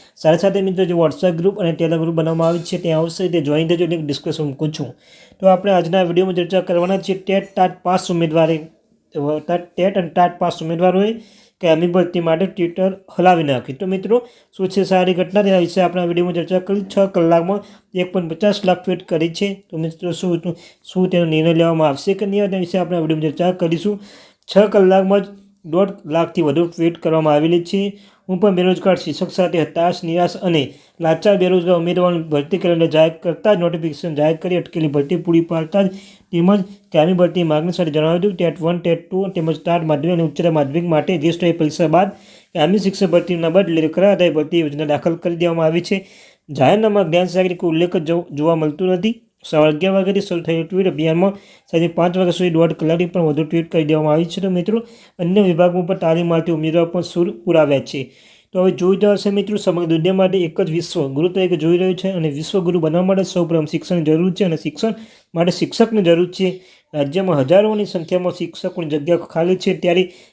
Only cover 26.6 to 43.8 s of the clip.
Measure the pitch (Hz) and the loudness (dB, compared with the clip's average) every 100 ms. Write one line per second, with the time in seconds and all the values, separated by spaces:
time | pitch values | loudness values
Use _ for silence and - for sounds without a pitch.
26.6 | 175 170 170 165 170 160 156 147 160 175 | -2 0 -2 -2 -2 0 2 2 2 0
27.6 | 170 196 202 202 - _ - 185 202 180 | 0 -4 -4 -8 -18 _ -8 0 2 2
28.6 | 180 180 196 180 - 143 185 - 180 170 | 0 0 0 0 -2 -6 -4 -2 -2 0
29.6 | 147 170 170 180 170 170 175 - 190 160 | -2 0 -2 -2 -4 -2 -2 -2 -2 0
30.6 | 131 - _ - 165 160 208 196 180 185 | -2 -8 _ -6 -2 0 2 2 2 2
31.6 | 170 175 170 180 180 175 160 147 143 185 | 2 0 0 0 0 0 -2 -4 -2 -2
32.6 | 175 165 165 156 160 165 175 165 214 202 | 0 2 2 4 2 2 -6 -2 0 2
33.6 | 170 170 160 147 175 147 151 160 180 180 | 0 -2 -6 -6 -6 0 0 0 -2 -2
34.6 | - 175 156 147 143 180 170 170 165 165 | -4 -4 -2 0 -2 -2 2 0 2 -2
35.6 | 160 196 190 190 - - _ 170 180 202 | -2 0 0 -4 -16 -20 _ 0 2 2
36.6 | 185 - _ 165 165 180 175 175 165 151 | -2 -12 _ 2 2 4 2 2 0 0
37.6 | 170 175 165 151 156 175 208 175 165 170 | -2 -2 -2 0 0 0 0 0 -2 -2
38.6 | 160 175 170 165 - 190 196 180 160 156 | -2 -2 -2 -2 -2 -4 -4 -2 -4 -4
39.6 | 175 170 160 147 160 175 160 139 170 156 | -2 -2 0 0 0 0 0 0 0 2
40.6 | 135 156 175 156 147 175 160 170 175 165 | 0 -2 0 0 0 0 -2 0 0 0
41.6 | 151 151 160 170 196 - - - _ 175 | -2 0 2 2 2 -4 -20 -20 _ -2
42.6 | 156 208 190 190 190 170 170 175 165 175 | 2 2 0 0 2 2 2 -2 2 2
43.6 | 185 160 | 2 2